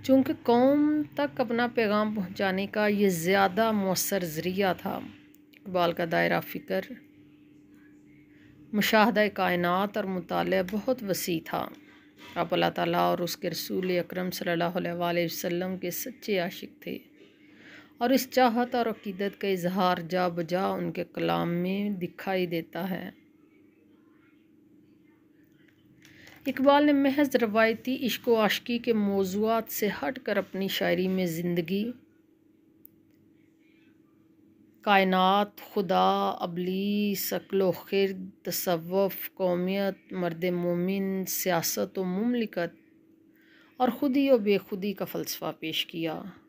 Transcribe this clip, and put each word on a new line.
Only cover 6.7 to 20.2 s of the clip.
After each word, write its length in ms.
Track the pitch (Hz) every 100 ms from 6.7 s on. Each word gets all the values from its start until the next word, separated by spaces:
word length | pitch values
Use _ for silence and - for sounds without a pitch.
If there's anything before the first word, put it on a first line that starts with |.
| 190 190 254 - - - - - - - - - - - - - - - - -
मुशाहदा 540 | 208 - 220 214 202 208
कायनात 640 | 202 185 180 175 185 202 214
और 80 | 190
मुताला 540 | 185 170 180 175 190 185
बहुत 320 | 208 208 254
वसी 340 | 202 170 - 165
था। 260 | - - - - - - - - - 175
आप 160 | 170
अल्लाह 180 | 170 170
ताला 300 | 170 170 175 175
और 120 | 175
उसके 260 | 175 - 180
रसूल 500 | 170 - 190 185 180
अकरम 320 | 175 180 180
सल्लल्लाहु 460 | - 180 170 170 180
अलैहि 480 | 175 175 175 175 170
वसल्लम 500 | - 185 175 185 185
के 120 | 180
सच्चे 460 | 170 262 - - 190
आशिक 380 | 175 - - - -
थे 120 | - - - - _ - - - - - _
और 120 | 240
इस 180 | 262 -
चाहत 440 | 254 254 226 247 247
और 120 | 233
अकीदत 480 | 214 208 185 196 196
का 60 | 196
इजहार 500 | 190 170 190 185 180 165
जा 220 | 180